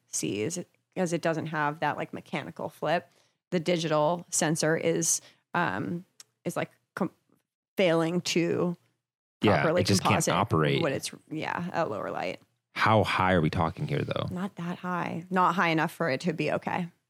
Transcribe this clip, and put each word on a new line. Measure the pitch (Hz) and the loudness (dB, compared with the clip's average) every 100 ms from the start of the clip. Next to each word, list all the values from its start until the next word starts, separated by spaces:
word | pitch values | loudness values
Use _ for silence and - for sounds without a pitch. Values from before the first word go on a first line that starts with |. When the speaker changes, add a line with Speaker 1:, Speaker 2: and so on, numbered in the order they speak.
| _ | _
Speaker 1:
sees | - 160 101 113 180 - _ _ | -6 -4 -2 -4 -6 -12 _ _
'cause | 175 175 | -4 -2
it | 165 | 0
doesn't | 165 160 160 | 0 -2 -4
have | 156 147 151 | -2 -2 -2
that, | 147 - | -2 -2
like, | 160 | -6
mechanical | - - 156 139 - - | -10 -10 -8 -8 -10 -10
flip. | - 151 175 - _ _ _ _ | -6 -2 -2 -2 _ _ _ _
The | 180 | -2
digital | 160 175 160 151 151 175 - | 0 0 0 2 2 0 -4
sensor | - 156 165 156 165 | 0 0 2 2 2
is, | 165 165 165 - - _ _ | 0 0 0 -2 -6 _ _
um, | 180 165 95 - 175 - - - _ | -2 -2 -2 -4 -6 -10 -20 -20 _
is, | 175 | -8
like, | 160 - _ _ | -6 -8 _ _
com-, | - 185 - _ _ _ _ _ - | -6 -6 -6 _ _ _ _ _ 2
failing | 180 165 165 180 | 4 4 2 0
to | - 180 170 - 175 170 _ _ _ _ _ _ | 0 0 2 2 0 -4 _ _ _ _ _ _
Speaker 2:
Yeah, | 107 82 | 2 4
Speaker 1:
properly | 71 - | 4 2
Speaker 2:
it | - | 2
just | 92 | 2
can't | - | 4
Speaker 1:
composite | - 160 | 2 2
Speaker 2:
operate. | 90 104 - 76 139 | 2 2 2 2 2
Speaker 1:
what | 156 | 0
it's, | 135 - - - | -2 -6 -12 -10
yeah, | 156 - - 175 | -8 -4 -4 -4
at | - 165 | -4 -4
lower | 98 92 | -4 -6
light. | 82 90 - _ _ _ | -4 -6 -8 _ _ _
Speaker 2:
How | - 107 110 | 0 4 6
high | 90 - 92 | 4 2 4
are | 90 | 6
we | 78 | 4
talking | - 80 - 73 | 2 0 -2 -4
here, | - | -2
though? | - - - | -2 -4 -4
Speaker 1:
Not | 180 196 - | -6 -6 -8
that | 170 185 | -8 -8
high. | 180 180 175 180 180 | -6 -4 -4 -6 -2
Not | 185 180 | 2 4
high | 175 170 | 4 2
enough | 160 165 | 2 0
for | - 135 | -2 -2
it | 135 | 0
to | 160 | -2
be | 156 151 | -2 -2
okay. | - - - 170 - | -2 -2 -4 -6 -12